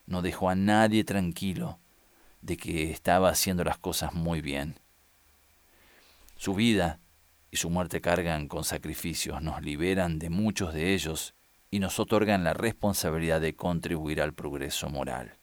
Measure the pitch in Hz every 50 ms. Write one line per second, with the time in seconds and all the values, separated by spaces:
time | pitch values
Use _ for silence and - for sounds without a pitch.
0 | _ - 90 90 87 95 - - 95 92 92 92 98 104 104 107 110 110 107 110
1 | 104 - - 101 92 85 82 - 98 95 87 82 87 82 - - _ _ _ _
2 | _ _ _ _ _ - - _ - - 87 - - - 85 80 78 80 78 -
3 | - - 90 92 95 90 80 - - 98 92 87 85 80 - - - 90 85 -
4 | - 71 69 85 82 85 85 78 73 71 69 69 71 78 - - _ _ _ _
5 | _ _ _ _ _ _ _ _ _ _ _ _ _ _ _ _ _ _ _ -
6 | - - _ - - - - - - 98 98 95 113 117 110 98 87 82 80 -
7 | - _ _ _ _ _ _ _ _ _ - - - 82 87 90 90 80 - 80
8 | - - 87 87 87 85 80 76 73 71 87 85 78 - 87 76 - 78 76 -
9 | - 87 80 - - 76 71 69 78 78 67 - 78 76 73 73 85 92 95 92
10 | 90 87 80 78 80 82 82 95 107 110 95 - 98 82 80 78 82 92 98 92
11 | 76 78 82 - - - - _ _ _ _ _ _ _ - 101 98 92 - -
12 | 110 - 113 107 107 104 104 95 87 80 78 80 101 117 110 - - 104 95 -
13 | - 85 78 82 82 80 80 80 80 80 78 - - 87 87 82 82 82 85 78
14 | 78 76 76 76 73 76 76 - 82 73 69 71 69 71 - - 78 71 71 69
15 | 67 67 64 62 60 55 - -